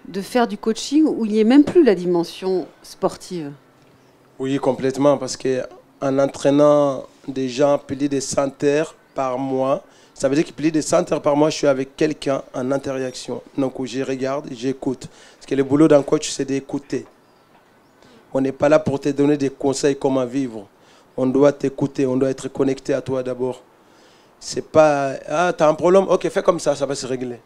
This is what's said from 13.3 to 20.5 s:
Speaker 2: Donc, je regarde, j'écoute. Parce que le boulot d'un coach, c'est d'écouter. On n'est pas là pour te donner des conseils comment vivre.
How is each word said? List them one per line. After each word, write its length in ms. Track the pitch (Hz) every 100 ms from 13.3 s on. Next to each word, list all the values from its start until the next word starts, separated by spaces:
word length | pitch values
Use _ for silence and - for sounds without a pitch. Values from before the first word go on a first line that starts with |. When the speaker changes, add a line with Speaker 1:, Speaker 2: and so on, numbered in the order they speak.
| - - -
Speaker 2:
Donc, 260 | 131 131 127
je 160 | 123
regarde, 460 | 131 135 131 143 -
j'écoute. 580 | 123 131 131 139 123 - - - -
Parce 100 | -
que 80 |
le 100 | 139
boulot 240 | 131 143 156
d'un 140 | 143
coach, 260 | 135 151 -
c'est 160 | -
d'écouter. 640 | 131 135 135 139 - 131 - _ _ _ _ _ _ _ _ _ - - _
On 80 | 135
n'est 100 | 135
pas 160 | 135 147
là 100 | 156
pour 220 | 156 135
te 80 | 147
donner 300 | 139 143 147
des 100 | 139
conseils 480 | 135 139 131 147 135
comment 300 | 139 131 123
vivre. 400 | 135 131